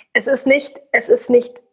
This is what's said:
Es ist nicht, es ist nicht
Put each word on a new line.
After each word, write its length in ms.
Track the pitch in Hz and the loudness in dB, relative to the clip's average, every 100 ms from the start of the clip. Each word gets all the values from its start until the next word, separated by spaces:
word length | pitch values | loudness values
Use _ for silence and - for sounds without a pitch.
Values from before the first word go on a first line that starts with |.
| _ | _
Es 140 | 196 - | -4 -2
ist 200 | 262 269 | -2 0
nicht, 320 | 277 - - _ | 0 -2 -12 _
es 180 | 240 - | -6 0
ist 200 | 240 - | 0 2
nicht 320 | 247 240 - _ | 0 0 -10 _